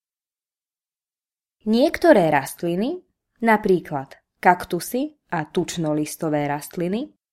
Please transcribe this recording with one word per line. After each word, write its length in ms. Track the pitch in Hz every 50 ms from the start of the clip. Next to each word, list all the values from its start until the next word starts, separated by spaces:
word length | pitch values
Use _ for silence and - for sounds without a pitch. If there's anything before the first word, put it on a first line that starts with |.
| _ _ _ _ _ _ _ _ _ _ _ _ _ _ _ _ _ _ _ _ _ _ _ _ _ _ _ _ _ _ _ _ - 214
Niektoré 580 | 220 240 277 339 - - - 339 277 202 170 156
rastliny, 760 | 151 139 139 - - - - 170 170 185 220 277 359 370 - _ _ _ _ _ _ -
napríklad 800 | 226 226 220 220 214 190 185 160 - - 151 135 135 - - _ _ _ _ - -
kaktusy 760 | 190 180 180 - - 185 170 - - - 254 294 302 _ _ _ -
a 160 | 175 165 151
tučnolistové 1000 | - - 185 160 - - 175 160 151 151 151 151 - - - 170 156 151 147 147
rastliny, 680 | 143 143 151 - - - 180 170 180 202 233 302 302 _ _ _ _